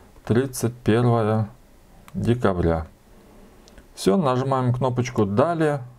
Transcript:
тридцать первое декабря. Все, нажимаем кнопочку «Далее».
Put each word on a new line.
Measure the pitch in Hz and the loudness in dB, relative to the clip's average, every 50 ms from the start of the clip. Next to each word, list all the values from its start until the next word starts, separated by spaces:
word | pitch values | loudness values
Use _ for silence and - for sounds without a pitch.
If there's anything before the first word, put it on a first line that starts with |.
| - - - - - | -20 -20 -20 -8 -4
тридцать | - 110 120 135 - - - - 117 120 | 0 0 0 0 -2 -4 -4 -4 -4 -6
первое | - - - 104 120 123 123 117 117 110 107 110 110 107 - - - - - - - - - - - - - - | -2 0 2 2 4 4 2 2 2 0 0 0 -2 -2 -6 -8 -16 -20 -20 -20 -20 -20 -20 -20 -20 -20 -12 -8
декабря. | 92 - 110 117 123 117 101 92 90 85 82 82 80 80 - - _ _ - - - - - - - - - - - - - - - - - - | -2 0 0 0 2 0 0 0 0 0 0 0 0 -4 -8 -14 _ _ -20 -20 -20 -20 -20 -20 -20 -20 -20 -20 -20 -20 -20 -20 -20 -20 -20 -14
Все, | - - 185 196 | -4 0 0 2
нажимаем | 196 160 135 127 127 131 135 135 131 127 123 123 | 2 2 0 0 0 0 -2 -2 0 0 0 0
кнопочку | 123 135 127 123 123 120 - - 113 104 | 0 -2 -2 -2 -2 -4 -2 -2 -2 0
«Далее». | 98 101 110 147 165 170 160 160 151 147 135 - - - | 2 2 2 2 2 2 0 0 0 -2 -4 -6 -12 -20